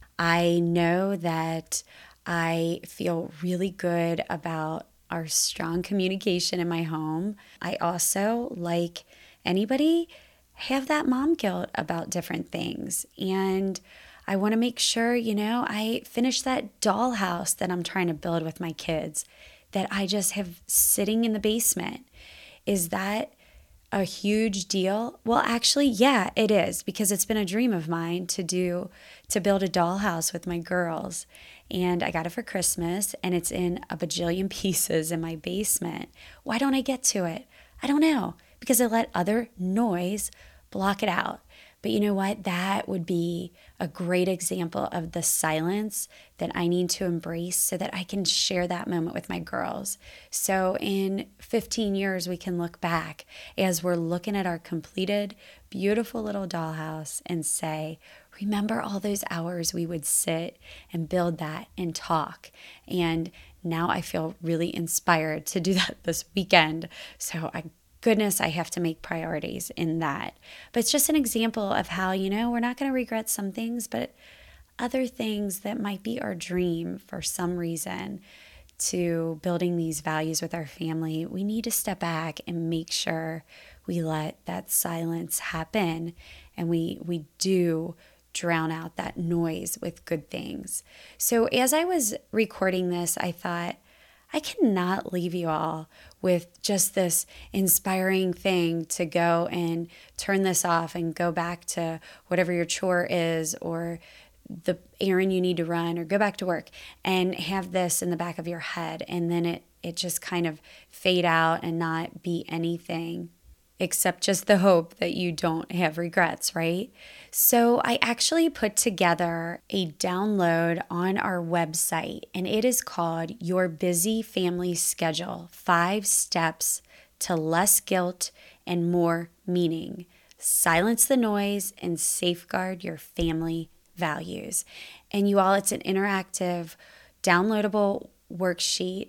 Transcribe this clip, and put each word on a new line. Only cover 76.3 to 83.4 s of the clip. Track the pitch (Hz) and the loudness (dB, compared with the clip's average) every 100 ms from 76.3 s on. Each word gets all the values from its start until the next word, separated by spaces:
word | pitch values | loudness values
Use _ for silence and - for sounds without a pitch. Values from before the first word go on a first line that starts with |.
| 175 | -6
dream | - 180 180 165 170 190 | -2 0 2 0 -4 -8
for | - - | -10 -8
some | - - 175 180 | -6 -2 -2 -2
reason | 170 165 - 180 196 202 - - - - - - | -2 -4 -6 -8 -8 -10 -14 -20 -20 -20 -20 -6
to | - 180 170 165 165 156 | -2 0 0 0 -2 -4
building | 180 170 175 170 | -2 0 2 0
these | 160 151 | -2 -2
values | 165 156 160 160 | -2 -2 0 -2
with | 165 | -4
our | 170 143 | -6 -8
family, | - 165 160 160 160 165 | -6 -4 -2 -2 -4 -4
we | 190 | -4
need | 202 220 | -2 -2
to | 226 | -2
step | - - 190 | -2 -2 -2
back | 170 160 160 - - | -2 -2 -4 -8 -6
and | 170 165 | -4 0
make | 165 160 | -2 -2
sure | - - 165 160 165 | -4 -2 -2 -4 -8